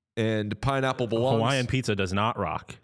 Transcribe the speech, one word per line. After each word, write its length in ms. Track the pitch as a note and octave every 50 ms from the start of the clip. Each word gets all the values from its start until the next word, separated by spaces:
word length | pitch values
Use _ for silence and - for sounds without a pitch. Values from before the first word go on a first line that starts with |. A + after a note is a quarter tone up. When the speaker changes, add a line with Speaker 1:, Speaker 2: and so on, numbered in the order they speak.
| _ _ _
Speaker 1:
and 420 | - A2 A2 A2 G#2+ G#2+ G#2 G#2 -
pineapple 460 | - C#3 C#3 C3+ C3 C3 C3 C3 B2
belongs." 300 | A2 A2+ A2+ A#2+ C3 A#2+
Speaker 2:
Hawaiian 300 | A2+ A2+ A#2 C#3 C3+ B2+
pizza 280 | A#2 - C3 B2 - G#2+
does 160 | G2 F#2+ F2+ F#2
not 260 | G2 G#2 A2+ - -
rock. 380 | G2 D#2+ D#2 E2 - - - -